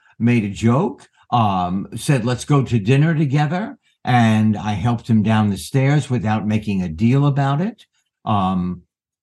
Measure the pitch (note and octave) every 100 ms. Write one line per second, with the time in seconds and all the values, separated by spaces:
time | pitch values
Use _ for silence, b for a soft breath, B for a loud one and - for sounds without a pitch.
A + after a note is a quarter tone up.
0 | b b A2+ A#2+ G2+ G2 A#2 B2 G#3 -
1 | - b b A#2+ G#2+ F#2+ F2 F#2+ - A#2
2 | - C#3 A2+ A#2+ - D3 A#2+ A#2 F#2+ C3+
3 | D#3 D#3 D3+ C#3+ D3 F3+ A3+ - _ _
4 | - B2 A2+ G#2+ G#2+ G#2 G#2 G#2 A#2 A#2+
5 | - A2 G2+ A2 G#2 F#2+ - C3+ C3+ D3
6 | - B2 G#2+ A2 G2+ G#2+ G#2+ G2 F2+ D#2
7 | A2+ C3+ C#3+ C#3 C3+ C#3+ G3 D#4 _ _
8 | _ _ - G#2 F#2 F#2 F2+ E2+ _ _
9 | _ _